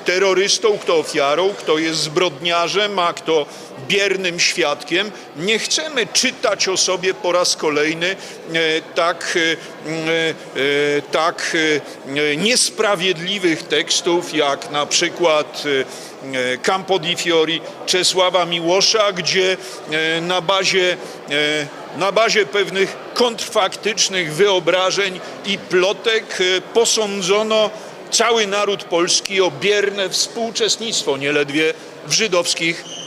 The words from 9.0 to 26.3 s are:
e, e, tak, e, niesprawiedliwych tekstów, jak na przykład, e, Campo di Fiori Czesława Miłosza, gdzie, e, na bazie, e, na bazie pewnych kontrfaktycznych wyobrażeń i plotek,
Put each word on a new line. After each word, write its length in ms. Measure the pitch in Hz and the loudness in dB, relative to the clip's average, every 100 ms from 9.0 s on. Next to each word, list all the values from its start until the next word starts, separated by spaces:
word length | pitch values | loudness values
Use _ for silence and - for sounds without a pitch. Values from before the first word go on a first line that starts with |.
| 170 170 - 180 165 160 - - 151 | 0 0 -2 0 0 -2 -8 -14 -8
e, 40 | |
e, 1120 | 160 160 165 165 147 - 127 139 143 147 147 143 | -4 -2 0 0 -4 -8 -2 0 2 2 0 0
tak, 440 | 170 165 165 - 170 156 147 - - 127 139 | 0 0 -2 -4 0 2 0 -2 -14 -6 -2
e, 200 | 151 147 | 0 2
niesprawiedliwych 1300 | 208 240 - - 220 202 185 170 175 202 180 156 | 2 2 0 0 0 2 0 -2 -4 -2 0 0
tekstów, 720 | - 151 170 - 185 175 170 | 0 -2 0 -2 0 0 0
jak 360 | 160 143 139 - | 0 0 0 -4
na 160 | 147 143 | -4 -2
przykład, 760 | - 170 151 170 151 147 - 147 | 0 -2 2 2 2 0 -6 -2
e, 920 | 135 127 - - - 135 131 127 127 | -2 -2 -8 -16 -14 -8 -4 -2 0
Campo 400 | - 190 185 190 | 0 0 0 0
di 180 | 170 170 | 0 -2
Fiori 440 | 170 165 156 165 - - - | 2 4 4 0 -6 -12 -2
Czesława 600 | 185 180 185 185 180 170 | 0 2 2 4 4 2
Miłosza, 680 | 170 165 190 190 220 208 | 0 2 2 4 4 2
gdzie, 440 | 180 151 180 185 180 - - - | 0 0 2 2 0 -6 -12 -4
e, 300 | 156 160 165 | -2 0 -2
na 200 | 170 185 | 0 -2
bazie, 560 | 170 190 190 190 180 175 - - - | 2 2 2 2 2 0 -8 -14 -4
e, 680 | 143 147 151 143 - - 135 | 0 0 0 -4 -10 -12 -2
na 140 | 190 | 0
bazie 340 | 196 226 202 196 | 4 4 4 2
pewnych 500 | 202 180 185 190 - - | 0 0 0 -2 -2 -8
kontrfaktycznych 1200 | - 240 220 - 220 190 - 202 220 - 190 156 | 0 0 0 -2 0 0 0 -4 0 0 0 -2
wyobrażeń 880 | 151 202 185 160 180 185 180 196 180 - - - | 2 4 4 4 2 2 2 -2 -4 -12 -10 -6
i 120 | 196 | -6
plotek, 800 | - 180 185 202 233 220 214 | 0 2 4 2 0 0 -2